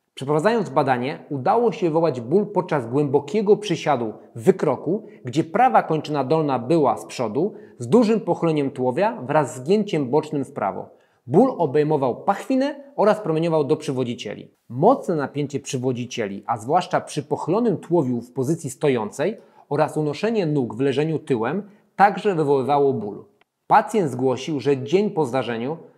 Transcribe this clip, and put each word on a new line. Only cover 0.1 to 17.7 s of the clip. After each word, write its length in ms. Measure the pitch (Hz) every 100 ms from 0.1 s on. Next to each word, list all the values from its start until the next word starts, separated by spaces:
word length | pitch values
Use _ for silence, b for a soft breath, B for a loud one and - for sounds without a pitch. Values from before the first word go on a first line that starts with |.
Przeprowadzając 560 | - 135 156 196 233 143
badanie, 480 | 143 135 123 127 165 -
udało 420 | 143 123 226 233
się 140 | - 170
wywołać 340 | 160 165 123
ból 260 | 117 190 208
podczas 440 | 180 175 151 113
głębokiego 640 | 139 143 139 - 214 202 202
przysiadu 560 | - 170 156 131 113 B B
wykroku, 720 | 120 123 190 156 123 147 214 B B
gdzie 200 | 123 135
prawa 380 | 160 214 254 220
kończyna 420 | 175 156 143 147
dolna 340 | 127 160 147 127
była 380 | 117 165 127 104
z 100 | -
przodu, 480 | - 113 120 208 B B -
z 100 | 120
dużym 320 | 220 214 220
pochyleniem 500 | 175 165 165 151 135
tułowia 520 | 127 127 127 208 233
wraz 320 | 123 156 131
z 20 | 127
zgięciem 540 | 135 214 202 170 123
bocznym 340 | 151 151 147
w 80 | 131
prawo. 360 | - 101 95 101 b b b 117
Ból 280 | 160 262 -
obejmował 640 | 156 151 147 151 131 107
pachwinę 600 | - 202 - 262 285 311 - -
oraz 240 | 202 -
promieniował 440 | 160 160 170 156
do 120 | 139 151
przywodzicieli. 760 | 151 127 120 120 104 101 - _ -
Mocne 460 | 120 202 277 -
napięcie 460 | 156 131 143 139 135
przywodzicieli, 840 | - 131 131 120 120 120 104 101 -
a 120 | 117
zwłaszcza 420 | 113 180 180 147
przy 220 | - 151
pochylonym 540 | - 139 - 208 240